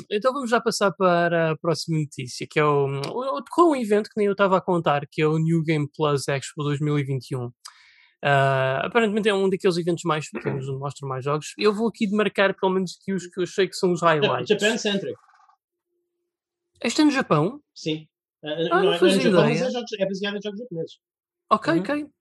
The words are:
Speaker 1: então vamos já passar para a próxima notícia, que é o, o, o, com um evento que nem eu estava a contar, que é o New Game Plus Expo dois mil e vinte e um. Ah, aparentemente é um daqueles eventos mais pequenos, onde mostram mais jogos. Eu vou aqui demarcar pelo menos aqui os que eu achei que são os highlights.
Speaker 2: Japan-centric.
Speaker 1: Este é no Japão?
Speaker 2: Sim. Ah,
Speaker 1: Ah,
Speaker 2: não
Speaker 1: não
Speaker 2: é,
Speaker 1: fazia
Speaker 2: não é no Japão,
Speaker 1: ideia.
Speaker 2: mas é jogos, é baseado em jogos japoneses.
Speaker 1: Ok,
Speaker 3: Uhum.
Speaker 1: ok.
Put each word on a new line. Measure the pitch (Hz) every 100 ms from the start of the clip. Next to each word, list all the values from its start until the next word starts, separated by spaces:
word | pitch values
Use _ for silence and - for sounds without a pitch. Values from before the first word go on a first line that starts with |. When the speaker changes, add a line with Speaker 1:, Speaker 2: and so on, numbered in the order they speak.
| -
Speaker 1:
então | 208 254
vamos | 269 240
já | 233
passar | 233 - 202
para | - 185 175 170 170 160
a | 156
próxima | 170 156 - 156
notícia, | 147 - 131 - -
que | 160
é |
o, | 151 143 139
o, | 139 139 233 269 285
o, | -
com | - 349
um | 269
evento | 208 208 214
que | 208
nem | 202
eu |
estava | 196 196 185
a |
contar, | - 175 165 143 147
que | -
é | 151
o | 160
New | 160 170
Game | 156 156 147
Plus | - 151 143 139
Expo | 139 - 156
dois | 143 143
mil | 151 147
e |
vinte | 135 135 -
e | 131
um. | 123 - - - _ _ _ - 143
Ah, | 139 139 135 131 135 180
aparentemente | 240 220 214 208
é |
um | 196 196
daqueles | 185 202 175
eventos | 170 165
mais | 170 151 143
pequenos, | - 143 135 135
onde | 135
mostram | 139 - 139
mais | 131
jogos. | 135 151 - -
Eu | 208
vou | 208 226
aqui | - 220
demarcar | 208 202 - 196 190
pelo | 190
menos | 185 180 -
aqui | -
os | 190 175
que | -
eu |
achei | 175 - 185
que |
são | - 185
os | 170
highlights. | 170 156 139 127 123
Speaker 2:
Japan-centric. | 208 208 233 214 202 131 110 _ _ _ _ _ _ _ _ _ _ _ _ _ _ _ -
Speaker 1:
Este | 240 -
é |
no | 302
Japão? | 262 - 156 175 294 _
Speaker 2:
Sim. | - 160 156 156 _ _ _
Ah, | 151 156 165
Speaker 1:
Ah, | 185
Speaker 2:
não |
Speaker 1:
não | 190
Speaker 2:
é, | 175
Speaker 1:
fazia | 185 190
Speaker 2:
não |
é |
no | 233
Japão, | 175 147
Speaker 1:
ideia. | 156
Speaker 2:
mas | -
é |
jogos, | 240 226 214
é | 190
baseado | 190 202 202
em |
jogos | 208 202
japoneses. | 247 165 160 - _ _ _ _ -
Speaker 1:
Ok, | 214 -
Speaker 3:
Uhum. | 330
Speaker 1:
ok. | 190 294 302 _